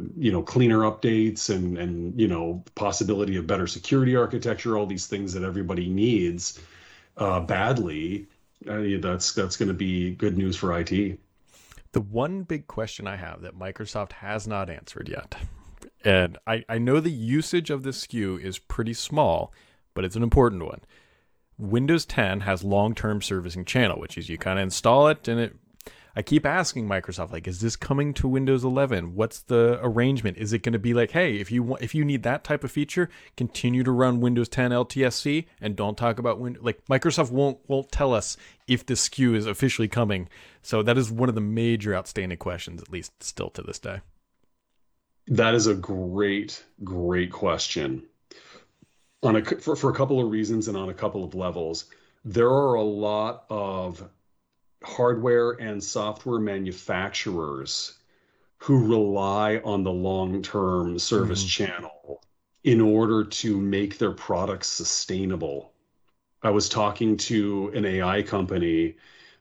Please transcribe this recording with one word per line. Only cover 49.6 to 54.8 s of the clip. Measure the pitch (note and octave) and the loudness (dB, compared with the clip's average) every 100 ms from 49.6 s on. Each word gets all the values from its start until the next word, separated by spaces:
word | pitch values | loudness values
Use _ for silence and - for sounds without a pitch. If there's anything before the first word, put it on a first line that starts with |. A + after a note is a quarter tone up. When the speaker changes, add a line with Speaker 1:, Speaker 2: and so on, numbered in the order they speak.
| - C#3 | -2 0
Speaker 1:
for | C3+ | 0
a | B2+ | 2
couple | C3+ C3+ | 2 2
of | A#2 | 2
reasons | A2 G#2+ A2+ G#2+ | 0 0 0 -2
and | G2 | -4
on | F#2+ | -6
a | |
couple | F2+ G#2 G2 | -4 -4 -4
of | F2 F#2 | -6 -4
levels, | F2+ E2+ D#2+ E2 - _ _ _ - | -4 -4 -4 -6 -10 _ _ _ -2
there | G2+ A#2+ | 4 6
are | C3+ C#3 | 6 4
a | A#2 | 4
lot | G#2+ G#2 G#2 G#2+ A2 A#2+ - | 2 0 0 0 -2 -6 -6
of | G#2+ G2 F#2+ F#2 F2 F2 _ _ _ _ _ _ _ | -4 -4 -4 -6 -8 -16 _ _ _ _ _ _ _